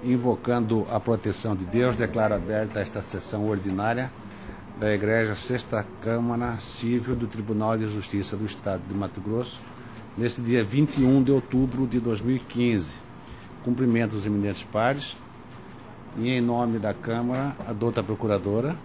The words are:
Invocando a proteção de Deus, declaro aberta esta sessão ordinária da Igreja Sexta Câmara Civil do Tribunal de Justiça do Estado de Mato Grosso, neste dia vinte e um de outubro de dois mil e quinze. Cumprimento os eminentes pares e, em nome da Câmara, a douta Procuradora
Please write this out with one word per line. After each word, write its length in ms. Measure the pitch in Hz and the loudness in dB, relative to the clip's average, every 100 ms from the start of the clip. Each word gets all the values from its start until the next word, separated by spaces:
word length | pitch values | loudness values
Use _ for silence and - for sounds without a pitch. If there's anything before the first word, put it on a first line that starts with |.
| 127 | 2
Invocando 800 | 123 123 117 - 120 110 113 98 | 2 4 2 2 2 4 2 2
a 80 | 113 | 0
proteção 560 | 101 113 110 95 113 98 | 2 2 2 -2 0 -2
de 100 | 92 | 0
Deus, 300 | 110 123 113 | 4 4 4
declaro 400 | 113 113 107 104 | 0 2 2 2
aberta 440 | 90 107 107 107 | 0 0 0 -2
esta 220 | 95 - | -4 -4
sessão 480 | 95 98 - 107 104 | -6 -6 -4 -2 0
ordinária 640 | 104 98 95 107 117 127 - - - - - - - | 0 0 0 0 0 -2 -8 -16 -14 -14 -14 -14 -2
da 140 | 107 | 2
Igreja 400 | 104 104 113 110 | 2 4 4 4
Sexta 500 | 104 - 123 - 113 101 92 | 0 -2 -2 -2 -4 -4 -6
Câmara 580 | 110 117 120 117 120 120 | -2 0 0 0 -2 -4
Civil 580 | - - 117 120 113 123 | -4 -2 0 0 0 -2
do 100 | 117 | -2
Tribunal 500 | 110 107 107 110 113 | -6 -2 0 2 2
de 140 | 110 | 0
Justiça 480 | 104 98 101 95 98 | -2 -2 -2 -2 -4
do 80 | 104 | -4
Estado 380 | - - 95 95 | -4 -4 -4 -2
de 60 | |
Mato 260 | 98 98 - | -4 -4 -4
Grosso, 400 | 98 110 127 - - - - - - - | -4 -2 -2 -8 -14 -16 -16 -16 -14 -2
neste 260 | 117 120 | -2 0
dia 220 | 120 120 | 2 4
vinte 360 | 104 127 147 - | 4 4 2 4
e 40 | |
um 200 | 127 135 | 6 6
de 80 | 127 | 6
outubro 560 | 135 - 127 131 123 131 | 4 4 2 2 2 0
de 120 | 120 | 0
dois 220 | 120 107 | 0 0
mil 140 | 110 131 | 0 0
e 40 | |
quinze. 600 | - 120 123 107 78 - - - - - - - | -2 0 4 4 0 -8 -14 -18 -16 -16 -16 -10
Cumprimento 520 | - 123 127 117 113 107 | -2 2 4 4 2 0
os 120 | 101 | 0
eminentes 340 | 104 101 92 | 0 0 -2
pares 560 | - 107 117 139 143 - - - - - - - - - - - | -4 2 2 2 -4 -10 -14 -18 -18 -18 -16 -18 -18 -16 -12 -2
e, 100 | 117 | 2
em 100 | 127 | 4
nome 380 | 120 120 120 113 | 4 2 2 2
da 160 | 104 | 0
Câmara, 600 | 98 - 113 120 127 139 139 - | -2 -2 -2 0 -2 -2 -6 -6
a 60 | |
douta 300 | 110 117 113 | -2 0 0
Procuradora 760 | 98 107 113 101 92 104 123 170 | -2 -2 2 2 2 2 0 -4